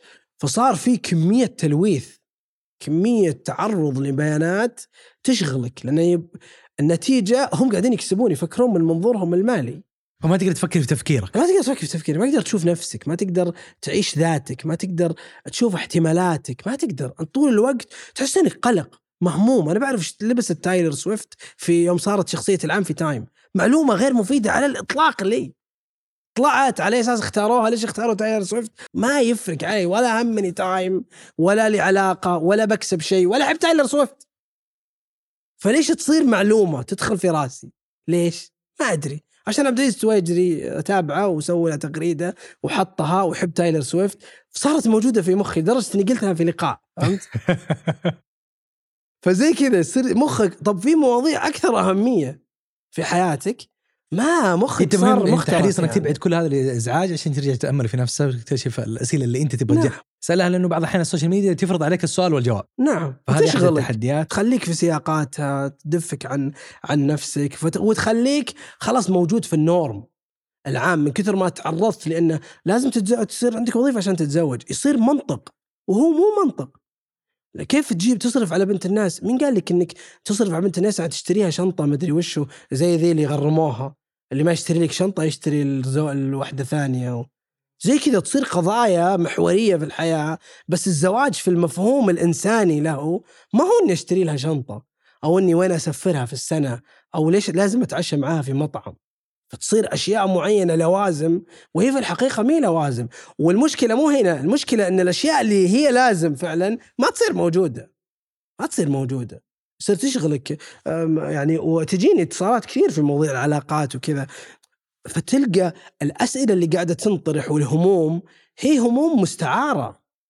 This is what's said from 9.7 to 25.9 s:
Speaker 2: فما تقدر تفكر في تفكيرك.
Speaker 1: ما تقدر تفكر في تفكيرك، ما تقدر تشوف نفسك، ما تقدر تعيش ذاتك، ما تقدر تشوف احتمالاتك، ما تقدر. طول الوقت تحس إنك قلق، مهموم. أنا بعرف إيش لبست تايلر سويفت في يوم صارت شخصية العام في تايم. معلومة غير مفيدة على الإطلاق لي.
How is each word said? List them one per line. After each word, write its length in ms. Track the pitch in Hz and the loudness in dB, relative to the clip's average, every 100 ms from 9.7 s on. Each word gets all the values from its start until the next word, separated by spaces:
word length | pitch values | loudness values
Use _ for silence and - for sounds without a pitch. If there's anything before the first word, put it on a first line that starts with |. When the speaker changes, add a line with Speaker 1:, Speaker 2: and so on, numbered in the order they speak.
| 143 - _ _ _ | -8 -16 _ _ _
Speaker 2:
فما 140 | 160 185 | 0 2
تقدر 160 | 165 | 2
تفكر 280 | 160 165 175 | 0 0 0
في 60 | 131 | 0
تفكيرك. 500 | 147 - 139 92 208 | -2 0 0 0 0
Speaker 1:
ما 100 | 339 | 4
تقدر 160 | 381 | 4
تفكر 180 | 269 269 | 2 -2
في 60 | 156 | -4
تفكيرك، 320 | 170 156 151 | -6 -4 -2
ما 120 | 247 | 0
تقدر 120 | 285 | 0
تشوف 220 | - 214 | 0 0
نفسك، 440 | 165 170 - - - | 0 0 -4 -10 -6
ما 60 | |
تقدر 380 | 170 196 175 175 165 - _ | -4 -2 -2 -2 -4 -14 _
تعيش 360 | - 185 208 143 | -6 -2 -2 0
ذاتك، 480 | 165 156 - 127 160 | 0 0 -4 -10 -6
ما 80 | |
تقدر 400 | 165 190 170 170 160 - - | -6 -4 -2 -2 -2 -12 -20
تشوف 300 | - - 240 | -12 -2 0
احتمالاتك، 920 | 175 - 175 165 165 185 160 - 127 190 | -2 -2 0 2 2 2 0 -6 -10 -8
ما 100 | 269 | -4
تقدر. 320 | 302 139 131 | -4 -6 -8
طول 440 | - 160 269 294 | -8 -6 0 2
الوقت 400 | 214 233 262 - - - | 4 2 0 -6 -18 -14
تحس 220 | - 269 381 | -6 -2 2
إنك 160 | 339 | 2
قلق، 480 | - 240 208 - _ _ - | 2 0 0 -2 _ _ -4
مهموم. 480 | 180 156 220 262 151 | -2 2 4 4 2
أنا 100 | 190 | 0
بعرف 220 | 277 247 | 0 -2
إيش 160 | 160 - | -4 -6
لبست 320 | 214 247 226 | -2 -2 -2
تايلر 380 | 160 185 185 165 | -4 0 0 0
سويفت 440 | 139 - 214 - - - - | -2 -4 -6 -8 -20 -20 -8
في 280 | - 170 | 0 2
يوم 140 | 170 180 | 2 0
صارت 300 | 202 202 175 | 0 0 -2
شخصية 300 | 165 - 185 | -4 -2 -2
العام 180 | 156 180 | 0 -2
في 120 | 185 | -2
تايم. 320 | 156 160 131 131 _ _ | -4 -4 -4 -8 _ _
معلومة 400 | 190 214 294 285 | 0 2 4 4
غير 180 | 196 269 | 2 2
مفيدة 400 | 247 196 285 208 | 2 2 0 0
على 140 | - 285 | 0 0
الإطلاق 560 | 254 - 269 311 - | -2 -6 0 0 0
لي. 300 | 190 240 180 - _ _ _ | -2 -4 -6 -12 _ _ _